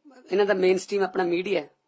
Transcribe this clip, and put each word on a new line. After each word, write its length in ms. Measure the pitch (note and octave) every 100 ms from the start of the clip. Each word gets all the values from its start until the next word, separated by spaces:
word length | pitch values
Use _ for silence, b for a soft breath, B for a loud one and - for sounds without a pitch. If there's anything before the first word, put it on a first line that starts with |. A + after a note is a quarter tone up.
| D4 C4 -
ਇਹਨਾਂ 140 | F#3+ G3+
ਦਾ 80 |
ਮੇਨਸਟ੍ਰੀਮ 480 | F#3+ F#3 F#3 - G3+
ਆਪਣਾ 220 | F#3+ F#3
ਮੀਡੀਆ 360 | F3 F3 F#3 E3
ਹੈ, 100 | C#3+ _